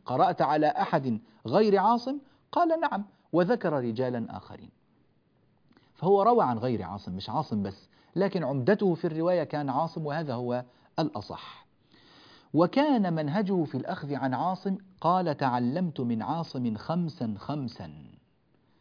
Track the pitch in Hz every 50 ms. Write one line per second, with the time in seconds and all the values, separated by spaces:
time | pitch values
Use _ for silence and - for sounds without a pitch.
0 | - - 123 135 175 - 175 - 165 135 147 156 156 151 - - 196 - - 160
1 | 135 131 113 107 - - _ _ - 110 127 190 220 214 196 196 185 214 240 233
2 | - 262 277 285 - _ _ _ _ _ - 320 349 320 330 320 330 285 - 196
3 | 208 - _ _ _ _ - 165 180 175 247 226 - 175 151 139 123 120 110 113
4 | 127 127 123 117 113 - - 101 - - 95 - - - - _ _ _ _ _
5 | _ _ _ _ _ _ _ _ _ _ _ _ _ _ _ _ _ _ _ -
6 | - 180 202 196 196 226 247 233 180 131 120 110 110 127 123 101 92 82 98 98
7 | - - 90 95 92 - 113 156 151 - 123 107 98 98 95 - _ _ _ _
8 | _ _ - 165 196 196 196 185 156 - 139 135 123 147 208 202 214 190 170 160
9 | - 175 156 160 165 175 180 175 151 135 - 147 147 139 - 143 165 165 - 170
10 | 156 147 143 160 165 147 120 120 123 120 123 123 123 - _ _ _ _ _ -
11 | - - - 107 101 - - - - - - - - _ _ _ _ _ _ -
12 | _ - - - - - - - _ _ - 147 175 170 - - 180 - 277 233
13 | 196 175 170 160 156 143 147 208 220 185 202 180 160 139 - 131 - - 180 -
14 | - 143 143 156 135 135 131 123 151 180 190 185 - 196 190 190 - - - -
15 | - 160 180 185 185 165 143 - 143 131 123 123 123 120 135 175 190 170 143 -
16 | 135 120 117 110 104 98 147 165 165 - - 139 123 117 110 107 - - 160 175
17 | 175 160 - - - 113 104 98 - - 147 151 135 117 - - 92 80 73 78
18 | 69 - - - _ _ _ _ _ _ _ _ _ _ _ _